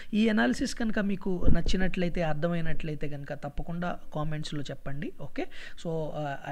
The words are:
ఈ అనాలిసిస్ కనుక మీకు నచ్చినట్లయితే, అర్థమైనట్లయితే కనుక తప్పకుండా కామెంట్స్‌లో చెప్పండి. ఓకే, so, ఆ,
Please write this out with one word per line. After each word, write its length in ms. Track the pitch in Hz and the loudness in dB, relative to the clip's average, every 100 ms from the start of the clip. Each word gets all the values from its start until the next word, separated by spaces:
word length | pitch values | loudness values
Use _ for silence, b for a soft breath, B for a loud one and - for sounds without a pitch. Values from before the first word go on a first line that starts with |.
| B | B
ఈ 140 | 208 226 | 2 2
అనాలిసిస్ 460 | 214 240 - 262 | 4 2 0 -4
కనుక 240 | - 233 214 | -2 -2 0
మీకు 480 | 202 190 202 180 - | 0 -2 -2 6 8
నచ్చినట్లయితే, 680 | 170 - 185 185 185 175 170 | 8 8 4 4 2 0 0
అర్థమైనట్లయితే 840 | 160 151 170 170 160 156 160 151 147 | 0 0 0 0 4 4 2 -2 -4
కనుక 240 | 143 143 | -4 -8
తప్పకుండా 680 | 147 143 - 147 170 175 - - | -10 -6 -6 -4 -4 -6 -6 -6
కామెంట్స్‌లో 480 | 156 156 151 151 147 | -4 -4 -4 -4 -6
చెప్పండి. 500 | 139 139 - 139 240 - | -6 -6 -4 -4 -4 -8
ఓకే, 260 | 151 - 359 B B - | -8 -6 -6 B B -8
so, 60 | 175 160 156 | -6 -4 -4
ఆ, 240 | 151 147 139 - | -6 -6 -8 -8